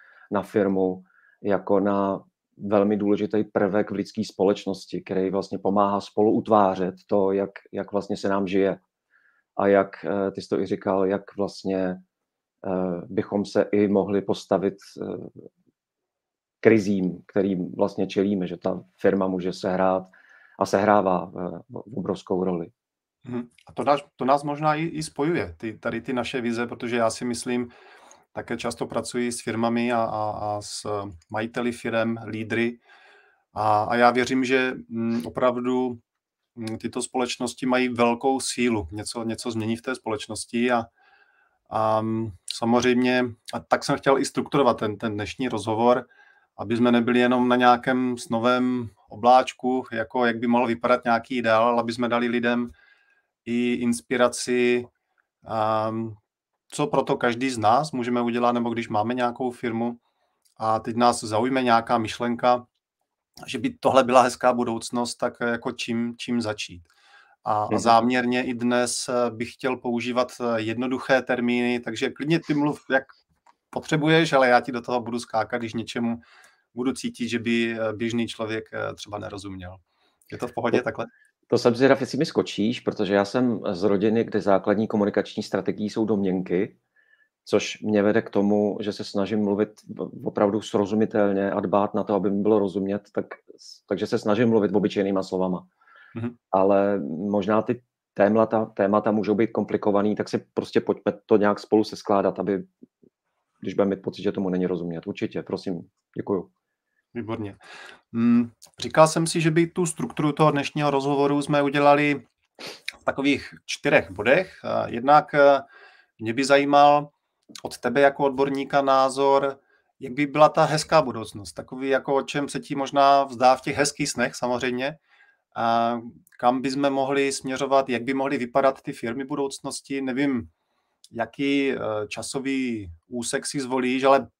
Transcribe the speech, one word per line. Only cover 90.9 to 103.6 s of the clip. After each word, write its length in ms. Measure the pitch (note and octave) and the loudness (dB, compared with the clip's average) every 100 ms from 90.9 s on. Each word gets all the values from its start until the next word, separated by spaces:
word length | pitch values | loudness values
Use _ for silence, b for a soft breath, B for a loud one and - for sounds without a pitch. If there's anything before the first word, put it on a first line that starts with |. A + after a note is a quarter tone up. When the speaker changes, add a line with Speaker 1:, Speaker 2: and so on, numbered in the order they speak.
| G#2+ G#2+ A2 G2+ G2 G2 | 0 0 2 0 0 -2
Speaker 1:
a 100 | G2+ | -2
dbát 340 | G2+ G2+ G2+ | 0 0 0
na 100 | G#2 | -2
to, 100 | F#2+ | 0
aby 160 | G2+ G2 | 0 0
mi 120 | G2 | 0
bylo 160 | G2+ G#2+ | 2 2
rozumět, 440 | G2+ G2 G2 G#2 - | 2 -2 -4 -4 -6
tak, 140 | G#2 - - _ - - - - | -8 -8 -14 _ -20 -20 -18 -8
takže 180 | F#2+ G#2 | -4 -2
se 120 | A#2 | -2
snažím 300 | A2 G#2 A#2 | 0 2 4
mluvit 260 | A2+ G2+ | 4 4
obyčejnýma 480 | G2+ F#2+ G2+ G2 F#2+ | 2 2 0 0 0
slovama. 440 | F#2+ F#2 F#2 F2+ - b b b b | -2 -2 -2 -4 -8 b b b b
Speaker 2:
Mhm. 160 | A2+ A#2+ A#2+ - | -10 -8 -10 -2
Speaker 1:
Ale 460 | F#2+ F#2+ G2 G2+ G2+ C#2+ | 2 4 4 2 -2 -4
možná 540 | D#2 G2+ G2+ F#2+ G#2+ | -6 -2 -2 0 0
ty 200 | - A#2+ _ _ _ | 0 -6 _ _ _
témata, 500 | - G2+ A2 A2 A2 | 2 4 4 2 0
témata 460 | A2 - G2 G#2 A2 | -2 0 2 2 2
můžou 240 | G#2+ G2 | 0 0
být 120 | G#2 A2 | 2 2
komplikovaný, 600 | - G#2 G#2+ G#2+ G2+ G#2+ | 0 -2 -2 0 2 0
tak 140 | G#2 - | -2 -2
si 180 | A2 - | -4 -4
prostě 260 | - G2+ A2+ | -6 0 -2
pojďme 320 | - G2 G#2 - - | 0 -2 -2 -4 2
to 100 | A2 | 4
nějak 240 | G#2 G2+ | 4 0
spolu 240 | - A2 | 2 2
seskládat, 540 | G#2+ F#2+ - G2 F#2+ F#2 | 2 -6 0 2 2 0
aby, 260 | F#2 F#2+ F#2 _ - _ _ _ _ _ _ - | -2 -4 -6 _ -20 _ _ _ _ _ _ -14